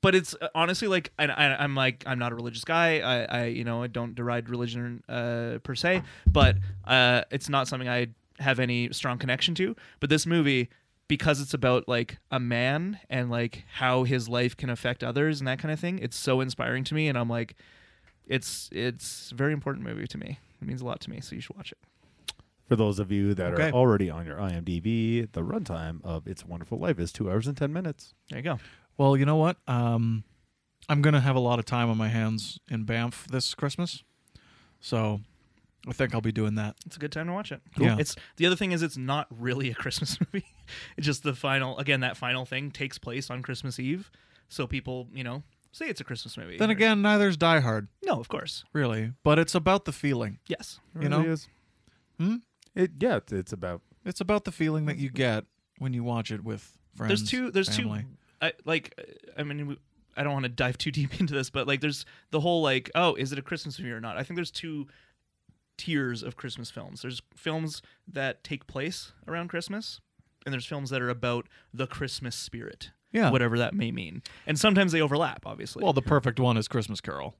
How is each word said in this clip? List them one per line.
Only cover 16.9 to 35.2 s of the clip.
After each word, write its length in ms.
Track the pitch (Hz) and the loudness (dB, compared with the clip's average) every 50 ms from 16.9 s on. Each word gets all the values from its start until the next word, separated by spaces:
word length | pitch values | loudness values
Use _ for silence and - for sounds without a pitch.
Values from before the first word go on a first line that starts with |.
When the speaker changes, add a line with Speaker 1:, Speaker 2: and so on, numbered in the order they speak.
| 151 | 0
Speaker 1:
me. 120 | 156 156 151 | 0 2 2
And 100 | 139 123 | 2 0
I'm 120 | 120 117 | 0 0
like, 260 | 117 117 117 - - _ - - - - - _ _ _ _ _ _ _ _ | 0 -2 -2 -4 -8 _ -20 -20 -20 -20 -20 _ _ _ _ _ _ _ _
it's, 440 | - - 131 - - - - - - | -4 -2 -2 -2 -4 -8 -8 -10 -8
it's 600 | - 90 117 127 117 - - - - - - - | -6 -4 -2 -2 -4 -4 -10 -10 -10 -10 -12 -14
a 40 | - | -4
very 180 | 120 139 147 156 | -2 0 0 0
important 320 | 143 131 139 135 127 127 | 0 -2 -4 -6 -6 -6
movie 220 | 127 113 104 98 - | -8 -8 -8 -8 -8
to 100 | - - | -8 -10
me. 220 | - - 147 - _ _ _ _ | -10 -10 -12 -12 _ _ _ _
It 60 | 139 - | -10 -8
means 140 | 131 127 | -8 -6
a 40 | 127 | -6
lot 140 | 123 - - | -8 -8 -8
to 80 | - - | -8 -12
me, 100 | 113 - | -12 -12
so 140 | - - - | -12 -12 -12
you 60 | - | -12
should 140 | - - - | -12 -12 -14
watch 160 | 196 - - | -16 -16 -16
it. 60 | - _ _ _ _ _ _ _ _ _ _ - - _ - _ _ _ _ _ | -18 _ _ _ _ _ _ _ _ _ _ -14 -14 _ -20 _ _ _ _ _
Speaker 2:
For 80 | 123 110 | 4 4
those 220 | 110 104 101 92 | 4 4 4 0
of 120 | 104 95 | 0 0
you 220 | 104 101 98 101 101 | 2 2 4 2 2
that 200 | 92 90 87 87 | 2 0 0 2
Speaker 3:
Okay. 140 | 85 80 80 | 2 2 4
Speaker 2:
are 40 | - | 6
already 360 | 123 127 123 107 101 98 90 | 6 6 8 8 6 4 2
on 160 | 76 82 85 | -2 -4 -8
your 140 | 80 71 78 | -8 -6 -4
I 120 | 101 95 90 | -4 -2 -2
M 100 | 85 85 | -2 -2
D 160 | 85 87 85 | -2 -2 -2
B, 420 | 82 107 113 117 113 110 117 117 117 | 0 0 0 2 2 2 0 0 -2
the 180 | 110 - - | -2 -4 -4
runtime 580 | 82 - - 226 180 - 87 82 80 80 82 80 - | -4 -2 -2 -4 -4 -4 -6 -6 -4 -6 -8 -8 -6
of 200 | 90 82 80 78 | -6 -6 -6 -6
It's 180 | - 95 - - | -8 -12 -10 -10
a 40 | 87 | -12
Wonderful 300 | 85 85 85 - 120 - | -10 -10 -8 -6 -6 -2
Life 200 | 85 175 151 87 | 0 0 0 0
is 120 | 85 85 | -2 -4
two 180 | - - 110 98 | -2 -4 -2 0
hours 160 | 90 107 113 | 0 0 0
and 120 | 131 139 127 | -2 -2 -2
ten 160 | 139 139 151 | -2 -2 -2
minutes. 400 | 170 185 165 143 - - - _ _ _ _ | -2 -4 -6 -8 -8 -14 -20 _ _ _ _
Speaker 1:
There 100 | 147 127 | -10 -6
you 40 | 123 | -4
go. 160 | 170 156 117 - - - - _ _ _ - | -4 -4 -4 -8 -14 -20 -20 _ _ _ 4
Speaker 3:
Well, 200 | 139 135 139 135 | 6 6 8 6
you 80 | 139 | 6
know 100 | 143 151 | 4 4
what? 220 | 156 156 170 180 _ _ - | 4 4 2 2 _ _ -2
Um, 560 | 127 120 120 117 117 117 117 117 113 113 104 _ _ _ _ _ _ _ _ _ _ _ - - | 0 2 2 2 2 2 2 2 0 -2 -4 _ _ _ _ _ _ _ _ _ _ _ -2 0
I'm 140 | 151 147 | 2 4
gonna 180 | 143 151 147 143 | 6 6 6 6
have 160 | 127 139 135 | 6 6 4
a 40 | 127 | 4
lot 180 | 123 120 120 117 | 4 4 2 2
of 60 | 113 | 2
time 240 | - 131 120 120 117 | 0 0 2 2 2
on 80 | 113 110 | 2 2
my 100 | 110 107 | 2 2
hands 520 | 113 113 110 110 110 110 104 - - - _ - | 2 2 2 0 0 -2 -4 -8 -12 -14 _ -6
in 160 | 139 113 110 | -6 -4 -2
Banff 420 | 107 117 117 117 120 117 - - - | -2 0 0 0 -2 -4 -8 -10 -4
this 260 | 127 131 123 - - | -2 -2 -2 -2 -4
Christmas, 500 | - - 143 - - 175 175 - - - _ _ _ _ _ _ - _ _ _ _ _ _ _ _ | -2 -4 -4 -2 -2 -4 -4 -4 -10 -16 _ _ _ _ _ _ -20 _ _ _ _ _ _ _ _
so 400 | - - - 117 110 107 107 104 | -8 -2 0 0 2 2 0 -2